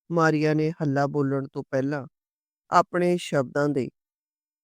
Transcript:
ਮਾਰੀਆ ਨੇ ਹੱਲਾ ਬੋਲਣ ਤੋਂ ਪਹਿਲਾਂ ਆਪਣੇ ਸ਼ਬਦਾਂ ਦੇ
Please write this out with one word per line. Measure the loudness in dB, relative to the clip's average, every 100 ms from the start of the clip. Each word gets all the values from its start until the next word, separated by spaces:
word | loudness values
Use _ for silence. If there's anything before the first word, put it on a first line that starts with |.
| -4
ਮਾਰੀਆ | 2 2 4 2
ਨੇ | 2 0
ਹੱਲਾ | -2 -2 0 0
ਬੋਲਣ | 0 -2 -2 -6
ਤੋਂ | -10 -6
ਪਹਿਲਾਂ | -4 -2 -4 -10 _ _ _ _ _ 0
ਆਪਣੇ | 2 2 0 0 0
ਸ਼ਬਦਾਂ | -2 -2 -2 0 0
ਦੇ | 0 -4 _ _ _ _ _ _ _